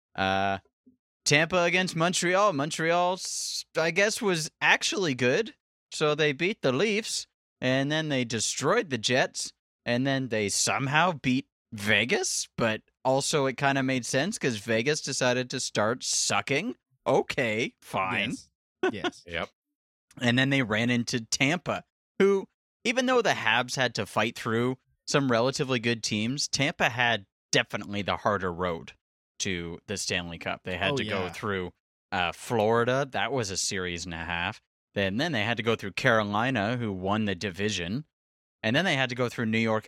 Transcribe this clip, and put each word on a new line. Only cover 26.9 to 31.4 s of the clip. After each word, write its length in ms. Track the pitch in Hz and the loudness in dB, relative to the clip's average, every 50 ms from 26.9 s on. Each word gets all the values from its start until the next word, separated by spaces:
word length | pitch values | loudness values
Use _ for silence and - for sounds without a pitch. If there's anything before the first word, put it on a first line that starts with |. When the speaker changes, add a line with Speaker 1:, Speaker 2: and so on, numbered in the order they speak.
| 113 123 123 117 113 104 95 _ _ _ _ - | 2 2 2 2 2 0 -4 _ _ _ _ 0
Speaker 1:
definitely 520 | - 131 117 - - 107 101 - 101 101 95 | 0 0 0 0 -4 -8 -8 -6 -6 -4 -2
the 140 | 95 90 | -2 -2
harder 360 | - - 113 104 95 95 90 85 | 0 2 0 2 2 0 -2 -2
road 400 | 85 90 90 85 82 - - - _ _ _ _ _ _ _ _ - | -2 -2 -2 -2 -4 -8 -14 -20 _ _ _ _ _ _ _ _ -8
to 400 | - 104 90 87 85 85 85 - _ | -6 -4 -4 -4 -6 -8 -10 -10 _
the 100 | - 101 | -8 -6
Stanley 400 | 90 - - 101 90 87 85 82 | -6 -4 -2 -2 -2 -2 -4 -10
Cup. 240 | 80 - 95 92 - - | -8 -8 -8 -8 -8 -8
They 120 | 98 90 | -6 -4
had 140 | 87 98 95 | -2 0 0
Speaker 2:
Oh, 60 | - | 0
Speaker 1:
to 60 | 131 101 | 0 -2
go 200 | 104 101 95 92 | -2 -2 -4 -4
Speaker 2:
yeah. 60 | 87 | -4
Speaker 1:
through, 400 | 85 - | -6 -6